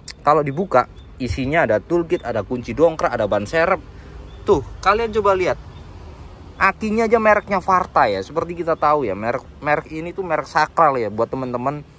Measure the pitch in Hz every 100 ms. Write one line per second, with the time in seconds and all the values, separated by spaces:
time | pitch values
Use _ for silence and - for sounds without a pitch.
0 | - - 143 151 147 135 - 127 117 -
1 | - - 120 - 131 165 127 107 - 170
2 | 165 175 120 110 98 123 117 117 165 160
3 | 170 117 104 104 104 160 165 185 - -
4 | - - - - - 165 - - 185 214
5 | 233 214 202 190 170 120 - - - -
6 | - - - - - - 190 185 220 220
7 | 226 226 214 208 196 196 180 180 180 -
8 | 123 95 95 156 175 175 165 156 151 151
9 | 117 95 110 123 - - 147 147 - 156
10 | 170 175 180 151 131 160 151 - 156 131
11 | 107 107 113 135 127 120 131 147 -